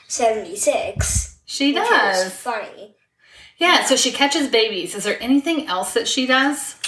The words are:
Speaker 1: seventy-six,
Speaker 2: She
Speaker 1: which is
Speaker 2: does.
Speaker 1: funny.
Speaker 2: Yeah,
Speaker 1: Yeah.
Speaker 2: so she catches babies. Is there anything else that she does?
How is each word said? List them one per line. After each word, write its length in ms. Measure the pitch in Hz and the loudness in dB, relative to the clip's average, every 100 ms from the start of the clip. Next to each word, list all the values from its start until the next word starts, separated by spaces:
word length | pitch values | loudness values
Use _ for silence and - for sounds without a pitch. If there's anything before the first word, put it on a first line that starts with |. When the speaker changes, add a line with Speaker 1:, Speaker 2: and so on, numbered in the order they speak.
| - | -12
Speaker 1:
seventy-six, 1300 | - 226 220 180 196 294 254 - - - - - - | 0 0 0 -4 -2 0 0 -2 -4 -2 -2 -4 -12
Speaker 2:
She 300 | - - 277 | -14 0 0
Speaker 1:
which 80 | 311 | 2
is 60 | 466 | 2
Speaker 2:
does. 420 | 427 196 190 185 | 4 4 2 -2
Speaker 1:
funny. 640 | - 247 233 160 - 202 _ _ _ _ - - _ | -4 -8 -8 -10 -16 -20 _ _ _ _ -20 -20 _
Speaker 2:
Yeah, 220 | 339 320 | 2 2
Speaker 1:
Yeah. 40 | |
Speaker 2:
so 100 | - | 4
she 160 | 262 254 | 2 2
catches 380 | - 277 330 269 | 2 0 2 0
babies. 460 | 226 220 196 170 | 2 2 -2 -6
Is 100 | 208 | -6
there 140 | 208 - | -4 -4
anything 440 | 233 277 339 320 - | 2 2 2 -2 -2
else 240 | 185 185 | -4 -2
that 160 | 233 - | -2 0
she 160 | - 254 | -2 2
does? 500 | 254 277 285 - - | 2 2 0 -6 -10